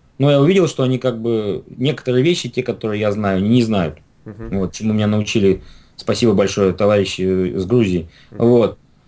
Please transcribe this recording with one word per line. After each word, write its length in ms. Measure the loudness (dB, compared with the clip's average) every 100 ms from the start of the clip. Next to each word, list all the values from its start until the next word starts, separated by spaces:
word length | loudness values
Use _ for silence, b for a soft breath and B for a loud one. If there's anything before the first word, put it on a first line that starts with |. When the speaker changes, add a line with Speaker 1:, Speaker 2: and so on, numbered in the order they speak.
| _ -2
Speaker 1:
Но 120 | 2
я 100 | 4
увидел, 280 | 4 4 2
что 140 | 0
они 140 | -2 0
как 220 | -2 -4
бы 420 | -2 -2 -2 -6 -10 -4
некоторые 480 | -4 -2 -2 0
вещи, 240 | 2 0 -4
те, 120 | -6
которые 380 | -6 -6 -6 -2
я 120 | -2
знаю, 260 | 0 0 0
они 100 | 2
не 120 | 2
знают. 360 | 2 0 -2 -6 _ _
Speaker 2:
Мгм. 260 | -20 -16 -8 -4
Speaker 1:
Вот, 140 | -4
чему 180 | -4 -2
меня 120 | 0 0
научили 540 | 0 0 2 2 2 b b b -10
спасибо 340 | -6 0 2
большое, 400 | 2 0 2 0
товарищи, 500 | 2 2 2 0 -4
э, 260 | -2 0 -2 -4
из 100 | 0
Грузии. 420 | 2 2 0 -6 b b
Speaker 2:
Мгм. 80 | -2
Speaker 1:
Вот. 400 | 2 4 2 -2 _ _